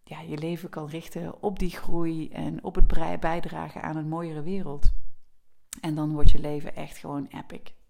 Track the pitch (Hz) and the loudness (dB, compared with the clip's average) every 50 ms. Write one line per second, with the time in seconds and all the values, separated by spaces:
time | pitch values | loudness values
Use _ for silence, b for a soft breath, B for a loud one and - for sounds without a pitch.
0 | _ - 156 156 160 160 151 147 156 165 175 165 - 165 - 160 156 147 151 165 | _ -20 -20 -20 -16 -16 -14 -12 -10 -10 -10 -10 -12 -16 -14 -14 -14 -14 -16 -16
1 | 165 - - 170 165 165 - - - 214 190 - 185 175 170 - - - - 170 | -16 -14 -14 -14 -14 -14 -16 -10 -10 -10 -6 -4 -6 -6 -6 -4 2 2 2 2
2 | 165 165 165 160 151 - - 160 160 151 160 156 - 180 175 185 - - - 175 | 2 -2 -4 -8 -10 -10 -12 -10 -10 -10 -10 -10 -12 -8 6 6 6 8 8 4
3 | 165 165 175 170 160 165 165 175 170 165 165 156 160 156 - - - 156 156 160 | 4 2 -4 -4 -4 -6 -4 -6 -8 -8 -8 -12 -14 -14 -16 -14 -12 -10 -10 -10
4 | 156 156 160 165 170 165 156 151 147 170 196 202 185 147 139 147 - - - - | -10 -10 -10 -10 -12 -12 -12 -10 -8 -6 -6 -6 -6 -6 -2 4 4 6 6 4
5 | - - - - - - - - _ - - - - _ - - - 160 151 156 | 0 -2 -4 -6 -14 -20 -20 -20 _ -20 -20 -20 -20 _ -20 -12 -10 -10 -8 -6
6 | 151 151 151 147 147 - - 160 151 147 147 147 151 - - - 156 147 - - | -6 -8 2 8 10 10 10 10 6 2 -8 -8 -10 -10 -10 -12 -12 -16 -16 -18
7 | - - 143 143 135 135 - - 151 - - - - - - _ _ | -14 -12 -12 -12 -14 -14 -16 -18 -18 -16 -18 -16 -16 -16 -16 _ _